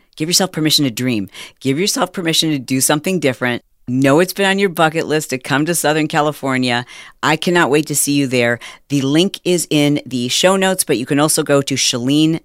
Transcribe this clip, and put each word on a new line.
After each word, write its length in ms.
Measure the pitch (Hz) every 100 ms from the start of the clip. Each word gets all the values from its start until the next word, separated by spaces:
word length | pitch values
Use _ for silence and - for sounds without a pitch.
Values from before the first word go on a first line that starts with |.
| _ -
Give 140 | 156
yourself 220 | 175 185
permission 320 | 165 156 151
to 80 | 139
dream. 380 | 107 127 110 95 - - _
Give 180 | 131 139
yourself 320 | 202 277 180
permission 400 | 202 165 156 160
to 80 | 143
do 200 | 117 131
something 400 | 139 151 190 185
different. 440 | 139 120 123 120 - _ -
Know 320 | 127 135 151
it's 140 | 180
been 120 | - 196
on 140 | 196
your 100 | 202
bucket 380 | 160 160 160 107
list 240 | 151 -
to 80 | -
come 260 | - 139 156
to 80 |
Southern 340 | 170 147 156 151
California. 800 | 156 151 - 135 127 127 120 120 - - -
I 140 | 135 156
cannot 340 | 180 175 139
wait 160 | 151 151
to 80 | 143
see 160 | 143
you 160 | 143 135
there. 320 | 127 120 120 - - -
The 120 | 143
link 380 | 135 156 190 -
is 220 | 180 175 -
in 280 | 151 147 147 117
the 220 | 123 123
show 300 | - 185 190
notes, 260 | 190 185
but 160 | - 117
you 80 | 131
can 120 | 143
also 220 | 156 -
go 220 | 147 143
to 100 | 139
chalene 680 | 131 - 120 127 147 156 160